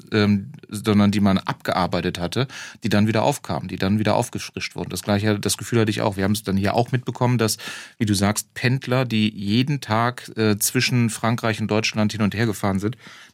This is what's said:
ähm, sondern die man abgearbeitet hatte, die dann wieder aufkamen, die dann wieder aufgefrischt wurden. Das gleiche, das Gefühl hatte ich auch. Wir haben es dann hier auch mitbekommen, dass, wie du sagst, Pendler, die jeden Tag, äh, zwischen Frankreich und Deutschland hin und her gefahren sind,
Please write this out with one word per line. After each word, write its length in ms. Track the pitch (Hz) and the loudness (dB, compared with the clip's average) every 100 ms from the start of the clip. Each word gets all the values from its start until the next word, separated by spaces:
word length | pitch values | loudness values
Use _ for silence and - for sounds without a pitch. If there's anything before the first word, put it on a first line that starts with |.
| - | -2
ähm, 400 | 110 104 101 98 - - | 2 4 4 0 -14 -12
sondern 420 | 104 110 104 101 | -4 2 4 4
die 100 | 101 | 4
man 180 | 101 95 | 4 2
abgearbeitet 800 | - 135 - - 90 95 90 87 | 0 -6 -2 0 0 0 -2 -2
hatte, 280 | 87 - 135 - - - | -4 -2 -4 -6 -18 -8
die 80 | 110 | 0
dann 160 | 104 107 | 2 2
wieder 160 | 110 | 2
aufkamen, 460 | 123 143 - - 92 | 0 0 -4 -6 -4
die 80 | 92 | -2
dann 220 | 95 107 | 0 2
wieder 160 | 107 | 2
aufgefrischt 600 | 101 123 101 - - - - | 2 0 -6 -10 -10 -8 -8
wurden. 140 | 92 | -8
Das 120 | 92 | -6
gleiche, 360 | - 101 107 104 | 0 0 2 0
das 160 | 101 - | -2 -4
Gefühl 240 | 104 117 | -2 0
hatte 100 | 110 | 2
ich 120 | 107 | 0
auch. 160 | 110 95 | -2 0
Wir 60 | |
haben 80 | 98 | 0
es 100 | 107 | 0
dann 160 | - 98 | 0 0
hier 160 | 98 | 2
auch 180 | 113 123 | 0 0
mitbekommen, 460 | 127 - 117 123 123 | -2 -4 -2 0 2
dass, 180 | 110 - - - - - | 0 -2 -8 -14 -12 -4
wie 80 | |
du 100 | 107 | 0
sagst, 380 | 95 101 107 - | 2 2 0 -6
Pendler, 540 | - 123 131 123 127 127 | -2 0 0 0 0 0
die 280 | 113 107 | 0 0
jeden 460 | 107 101 113 131 143 | -2 0 0 2 -2
Tag, 500 | - 110 120 123 - - | 0 0 0 -2 -8 0
äh, 220 | 110 104 | 2 2
zwischen 500 | - 127 123 123 117 | 0 0 0 2 0
Frankreich 540 | - 113 120 117 104 | 0 -2 0 0 -2
und 80 | 107 | 0
Deutschland 420 | 107 - 113 107 | 0 0 0 0
hin 80 | 104 | 2
und 140 | 104 | 0
her 100 | 98 | 0
gefahren 340 | 117 92 104 95 | -2 0 -2 0
sind, 200 | 101 127 - - - | -2 -6 -14 -20 -16